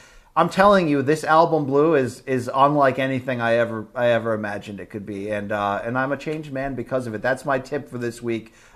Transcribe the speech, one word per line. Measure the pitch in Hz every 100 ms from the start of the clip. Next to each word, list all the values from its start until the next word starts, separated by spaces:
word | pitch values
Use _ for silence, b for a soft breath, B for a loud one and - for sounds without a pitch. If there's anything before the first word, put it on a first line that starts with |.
| B B B 160
I'm | 165
telling | 190 202 196 160
you, | 143
this | 131 151
album | 143 160 165 160 135
Blue | 139 160 151
is, | 123 - -
is | 131 117
unlike | 131 143 147 135 131
anything | 135 131 131 120
I | 117 117
ever, | 113 110 107 123
I | 120
ever | 117 113
imagined | 107 104 104 107 98
it | 87
could | 107 98
be, | 98 104
and, | 104 101
uh, | 107 101 101 117
and | 127
I'm | 135
a | 143
changed | 160 156 151
man | 135 139 123
because | 117 131 117
of |
it. | 107
That's | 120 135 147
my | 135
tip | 131 147 123
for | 123
this | 120 117
week. | 117 113 110 b b